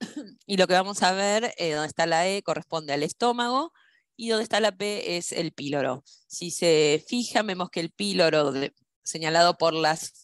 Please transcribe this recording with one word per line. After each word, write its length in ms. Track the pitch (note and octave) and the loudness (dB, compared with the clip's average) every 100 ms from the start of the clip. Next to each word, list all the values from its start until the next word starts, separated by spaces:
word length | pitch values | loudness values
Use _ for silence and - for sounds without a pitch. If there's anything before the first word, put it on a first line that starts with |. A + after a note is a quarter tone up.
<clears throat> 460 | - - A3 - - | -14 -14 -16 -18 -4
y 100 | G3 | 2
lo 100 | F3+ | 4
que 80 | |
vamos 280 | F3+ F#3+ G3+ | 4 2 2
a 100 | F#3 | 2
ver, 400 | F#3+ G3+ G#3 A#3 - | 2 2 0 -2 -4
eh, 140 | E3 | -4
donde 160 | D3+ D3+ | -2 -4
está 180 | - E3 | -2 0
la 200 | E3 F3+ | 2 0
E 160 | G3 | -2
corresponde 500 | G3 D3+ - E3 D3+ | -4 -6 -6 -8 -4
al 80 | C#3+ | -4
estómago, 680 | D3+ - A#3+ A#3+ A#3+ B3+ E4 - _ _ _ - | -4 -2 -2 0 -2 -2 -4 -10 _ _ _ -10
y 140 | A3+ | -4
donde 140 | A3 | -2
está 160 | A3 G#3 | 0 0
la 120 | G#3+ | 0
P 440 | F#3+ G3+ G#3 - F3 | 0 -6 -6 -6 -6
es 160 | E3 | -6
el 200 | - E3 | -6 -6
píloro. 500 | - C#3+ C#3+ C3 B2+ - - _ | -6 -6 -2 -2 -4 -10 -20 _
Si 240 | - F3 | -12 -10
se 540 | - E3+ D#3 D3+ D3+ - | -2 2 4 4 2 -2
fijan, 400 | B3 A#3 - G#3+ | -6 -2 -2 -2
vemos 220 | F#3 F3+ | -4 -6
que 100 | - | -6
el 100 | E3 | -8
píloro 600 | - G3+ F#3 E3 D#3 C#3+ | -6 -4 2 4 4 2
de, 200 | C3+ C3+ - _ _ | 0 -4 -8 _ _
señalado 560 | - E3 D#3+ E3 F3 F3 | -10 -6 2 6 6 4
por 160 | E3 | 0
las, 480 | D#3+ D#3 D#3+ - - | 2 0 0 -6 -16